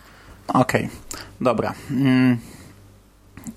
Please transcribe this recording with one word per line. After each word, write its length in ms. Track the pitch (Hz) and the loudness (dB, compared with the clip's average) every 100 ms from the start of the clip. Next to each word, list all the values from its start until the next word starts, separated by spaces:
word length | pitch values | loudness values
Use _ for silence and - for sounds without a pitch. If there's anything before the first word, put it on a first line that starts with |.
| - - - - - | -20 -20 -20 -14 0
Okej, 420 | - 127 - 117 - - - - - | 2 4 2 -2 -10 -14 -14 -14 -2
dobra. 320 | 123 110 107 110 - | 0 0 -2 -6 -6
Mm, 460 | 131 135 131 127 120 - - - - - - _ _ _ - - | 0 2 4 4 2 -4 -20 -20 -20 -20 -20 _ _ _ -20 -14